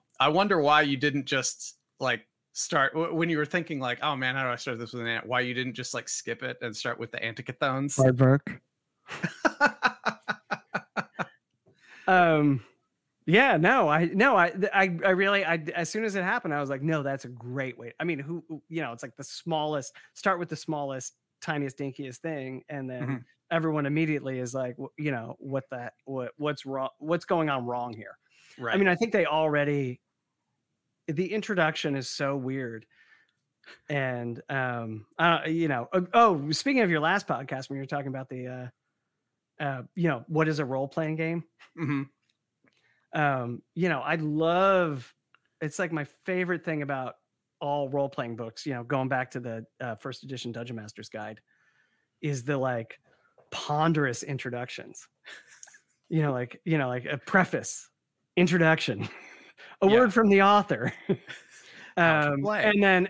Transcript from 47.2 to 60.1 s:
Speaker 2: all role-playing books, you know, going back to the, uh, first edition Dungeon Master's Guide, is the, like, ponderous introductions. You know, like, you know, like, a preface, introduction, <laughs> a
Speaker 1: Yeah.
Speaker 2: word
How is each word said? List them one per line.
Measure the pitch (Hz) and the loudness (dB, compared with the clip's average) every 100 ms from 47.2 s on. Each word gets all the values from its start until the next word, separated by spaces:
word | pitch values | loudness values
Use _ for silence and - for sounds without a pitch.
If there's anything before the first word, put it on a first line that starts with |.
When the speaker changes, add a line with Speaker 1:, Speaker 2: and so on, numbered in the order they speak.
| _ _ _ - | _ _ _ -8
Speaker 2:
all | 147 143 135 | -4 -2 -2
role-playing | 143 139 143 120 117 | -2 -2 -4 -6 -8
books, | 113 - 151 | -10 -8 -6
you | |
know, | 123 | -6
going | 120 139 131 | -2 -2 0
back | 131 123 | -2 -4
to | 131 | -8
the, | 120 113 113 - | -8 -10 -12 -10
uh, | 127 110 | -10 -8
first | 139 120 | -10 -12
edition | 135 127 123 | -12 -10 -8
Dungeon | 117 117 113 | -10 -10 -10
Master's | 107 - 107 | -12 -16 -14
Guide, | 110 107 107 _ _ _ _ _ _ _ _ | -12 -12 -14 _ _ _ _ _ _ _ _
is | 156 139 | -4 -4
the, | 120 139 | -2 -2
like, | 131 120 - - _ _ _ _ _ | -2 -2 -6 -14 _ _ _ _ _
ponderous | - - 151 165 156 139 117 | -10 -2 2 4 4 0 -2
introductions. | 147 131 127 120 123 - - - - _ - - - - - - _ _ - | -6 -6 -6 -8 -8 -12 -14 -18 -20 _ -20 -20 -20 -20 -20 -20 _ _ -2
You | 160 | 0
know, | 151 | 0
like, | 127 123 - | 0 -6 -8
you | 165 160 | -2 0
know, | 127 | 0
like, | 123 117 | -4 -6
a | 143 | -8
preface, | - 196 175 139 - - - _ _ _ _ - | 2 2 4 0 -4 -8 -12 _ _ _ _ 2
introduction, | 175 175 160 160 - 101 107 - - - | 4 6 4 4 0 -4 -6 -10 -20 -20
<laughs> | - - - - | -20 -20 -20 2
a | 196 | 6
Speaker 1:
Yeah. | 226 | 8
Speaker 2:
word | 247 | 6